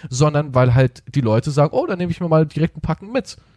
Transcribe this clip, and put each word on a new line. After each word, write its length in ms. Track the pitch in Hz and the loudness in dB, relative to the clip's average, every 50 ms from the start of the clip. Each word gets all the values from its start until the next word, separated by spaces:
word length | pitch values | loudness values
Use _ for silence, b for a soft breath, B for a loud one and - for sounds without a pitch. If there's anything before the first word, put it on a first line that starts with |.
| B 151 | B -8
sondern 460 | 127 123 156 151 147 147 151 147 123 | -2 0 2 2 2 0 -2 0 0
weil 180 | 127 127 127 117 | 2 4 4 4
halt 300 | 131 135 123 - - - - - | 4 4 2 0 -6 -16 -8 -4
die 80 | 123 | -2
Leute 300 | 113 110 107 113 - 151 | 0 2 2 0 0 0
sagen, 220 | 135 147 143 160 - | 0 0 0 2 2
‚Oh, 120 | 254 339 | 0 -2
dann 140 | 330 - 175 | -2 -2 -4
nehme 120 | 180 175 | -4 -4
ich 100 | 170 - | -4 -4
mir 60 | 180 165 | -2 0
mal 200 | 160 156 160 151 | 2 2 2 0
direkt 280 | - 147 160 175 - | -2 -2 -2 -2 -4
ein 60 | 156 | -4
Packen 300 | - - 160 - 190 202 | -6 -6 -6 -6 -8 -8
mit.‘“ 260 | 247 269 - - - - _ _ _ | -6 -6 -6 -8 -12 -20 _ _ _